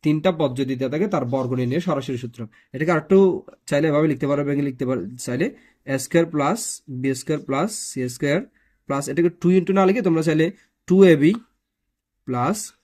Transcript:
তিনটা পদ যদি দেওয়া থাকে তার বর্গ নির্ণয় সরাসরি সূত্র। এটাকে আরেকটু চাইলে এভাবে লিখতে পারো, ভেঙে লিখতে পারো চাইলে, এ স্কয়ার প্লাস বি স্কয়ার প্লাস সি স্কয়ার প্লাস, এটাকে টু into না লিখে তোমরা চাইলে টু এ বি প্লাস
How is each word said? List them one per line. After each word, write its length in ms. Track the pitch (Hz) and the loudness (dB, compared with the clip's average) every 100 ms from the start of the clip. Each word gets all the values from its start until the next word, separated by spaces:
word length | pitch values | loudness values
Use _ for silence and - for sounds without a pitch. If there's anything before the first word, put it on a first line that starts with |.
তিনটা 300 | 156 156 185 | 0 0 0
পদ 260 | 165 147 127 | 0 -2 -2
যদি 180 | 131 131 | -4 -2
দেওয়া 160 | 131 | -4
থাকে 160 | 147 208 | -2 -2
তার 180 | 180 123 | -2 -2
বর্গ 280 | 131 127 | -4 -2
নির্ণয় 260 | 127 123 139 | -2 -2 -2
সরাসরি 380 | 175 143 135 127 | -2 -4 -4 -8
সূত্র। 300 | 120 113 110 _ _ | -8 -14 -16 _ _
এটাকে 180 | 131 156 | -6 -2
আরেকটু 500 | 165 156 190 190 - - - - | -2 4 4 4 2 -8 -20 -4
চাইলে 220 | 143 156 | 0 2
এভাবে 200 | 147 156 | 2 2
লিখতে 200 | 127 139 | 0 -2
পারো, 160 | 143 | -2
ভেঙে 180 | 143 143 | 0 -2
লিখতে 240 | 143 127 127 | -2 -4 -4
পারো 160 | 127 92 123 | -4 -6 -10
চাইলে, 380 | - 123 196 - _ _ - | -8 -4 -4 -6 _ _ -6
এ 120 | 135 | -6
স্কয়ার 280 | 131 170 165 | 0 0 2
প্লাস 560 | 151 139 220 - - - | 0 -2 -2 -6 -12 -12
বি 260 | 127 135 131 | -6 -4 -4
স্কয়ার 240 | - 151 | -4 -6
প্লাস 320 | - 135 185 - | -4 -2 -2 -4
সি 320 | - - 127 | -10 -6 -6
স্কয়ার 320 | 123 143 151 269 _ _ _ _ | -4 -2 -2 -4 _ _ _ _
প্লাস, 240 | 139 139 | -6 -4
এটাকে 200 | 147 170 | 0 0
টু 200 | 170 175 | 2 2
into 240 | 185 170 | 2 2
না 120 | 196 190 | 2 4
লিখে 160 | 208 | 2
তোমরা 220 | 190 165 | 2 0
চাইলে 280 | 160 156 160 - _ _ - | 2 2 0 -2 _ _ 0
টু 160 | 185 | 6
এ 120 | 190 156 | 8 8
বি 180 | 147 226 _ _ _ _ _ _ _ _ - | 4 2 _ _ _ _ _ _ _ _ -8
প্লাস 480 | 123 127 208 - _ | -2 -2 -2 -8 _